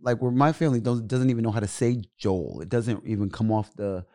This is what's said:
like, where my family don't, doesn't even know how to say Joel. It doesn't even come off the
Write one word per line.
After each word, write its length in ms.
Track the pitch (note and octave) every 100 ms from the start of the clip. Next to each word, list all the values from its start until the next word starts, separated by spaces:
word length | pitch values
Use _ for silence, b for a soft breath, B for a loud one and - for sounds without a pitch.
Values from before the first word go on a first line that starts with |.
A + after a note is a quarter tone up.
like, 180 | B2 A#2+
where 100 | B2+
my 220 | B2 C#3+
family 280 | D#3+ E3 B2
don't, 260 | A#2 B2 A2
doesn't 240 | B2+ C3
even 120 | A#2+
know 80 | A2+
how 100 | G#2+
to 80 | G2+
say 340 | - A#2+ B2 G2+ _
Joel. 420 | G#2+ F#2+ C#2 G1+
It 80 | E2+
doesn't 380 | A#2+ A2+ A2 -
even 240 | G#2+ G2+
come 200 | - A2
off 220 | A2 G#2+
the 300 | - G#2 F#2 F2+